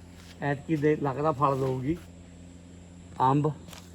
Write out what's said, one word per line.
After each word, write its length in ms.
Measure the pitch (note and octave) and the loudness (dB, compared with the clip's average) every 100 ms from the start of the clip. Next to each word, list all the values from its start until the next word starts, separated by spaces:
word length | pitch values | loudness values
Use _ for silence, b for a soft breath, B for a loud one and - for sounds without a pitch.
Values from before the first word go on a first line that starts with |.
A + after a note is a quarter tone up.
| - - - - | -20 -20 -18 -4
ਐਤਕੀ 340 | C#3+ C#3 - D#3 | -2 -2 -2 2
ਦੇ 200 | D3+ D3+ | 4 2
ਲੱਗਦਾ 360 | C#3+ C3 D#3 | 0 0 0
ਫਲ 260 | B2+ C#3+ C3+ | 2 2 2
ਦਊਗੀ। 380 | C3+ C3 B2+ E3+ - - - - - - - - - - - - | 0 -2 -2 -4 -6 -20 -20 -20 -20 -20 -20 -20 -20 -20 -10 2
ਅੰਬ 320 | C3 C#3+ D3 - - - - | 4 4 2 -2 -12 -18 -20